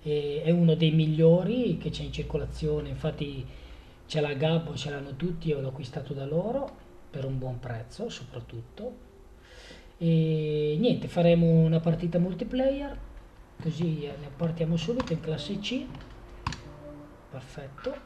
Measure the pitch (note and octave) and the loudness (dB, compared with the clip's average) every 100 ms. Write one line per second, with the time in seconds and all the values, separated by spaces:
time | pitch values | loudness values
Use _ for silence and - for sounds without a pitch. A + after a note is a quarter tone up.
0 | D3+ D3 D3 C#3+ D#3+ F3 E3+ D#3+ E3 D#3 | 0 -2 -2 -2 2 6 6 6 6 4
1 | D#3 D#3 E3 E3+ G3 B3 A#3 E3 D3+ D#3 | 4 6 8 8 4 0 0 0 -4 -6
2 | C#3+ - C#3+ D3+ C#3+ - D#3 D3+ C#3 C3 | -6 -6 -4 -4 -4 -4 -2 -2 -2 -4
3 | D#3 - C#3+ C#3 B2 - - - - - | -4 -4 -6 -6 -10 -14 -18 -18 -20 -20
4 | - - D3 C#3 D#3 E3 E3 B2 D3+ C#3+ | -4 -2 0 0 2 2 0 -6 -6 -6
5 | C#3+ C#3 F3 E3+ E3 C#3+ C3 C3 B2+ D#3 | -8 -4 -4 -2 -2 -2 -2 -6 -10 -10
6 | C3 C#3 C#3 D#3 G3+ C4 C#4+ - - - | -8 -8 -2 -2 0 -2 -4 -10 -20 -20
7 | - C#3 C3+ C3 B2+ B2 A#2+ A2+ A#2 - | -14 -8 -4 -4 -6 -8 -8 -10 -10 -10
8 | A3+ - A#2+ B2 A#2 A#2+ A#2 - A3+ - | -8 -8 -12 -14 -12 -14 -14 -12 -12 -12
9 | - - - - - - - - - - | -20 -20 -20 -20 -20 -20 -20 -20 -20 -2
10 | E3+ E3 D#3+ D#3 D3+ D3+ D3+ D3+ A#3+ - | 4 6 6 2 2 2 2 2 2 2
11 | - - E3+ E3+ E3 E3 D#3+ E3 E3+ E3 | 0 4 6 8 8 8 6 4 2 0
12 | F3 F3 F3 F#3 - B3+ C4+ C#4 C#4+ - | 0 0 0 -2 -2 2 2 2 -4 -10
13 | - - - - - - E3 - E3+ D#3 | -12 -16 -20 -20 -20 -8 -6 -2 0 -2
14 | C#3+ - C#3+ - E3+ - D#3+ E3+ - A#3+ | -4 -8 -12 -4 -4 0 0 0 0 -2
15 | B3+ E3 E3 D#3 - G3+ - B3+ - - | -2 -2 -2 -6 -4 -6 -4 -4 -6 -12
16 | - - - - - - - - - - | -16 -18 -18 -10 -8 -8 -12 -16 -16 -16
17 | - - - C3+ - - C3+ - - C#4 | -18 -20 -16 -16 -14 -14 -14 -8 -8 -8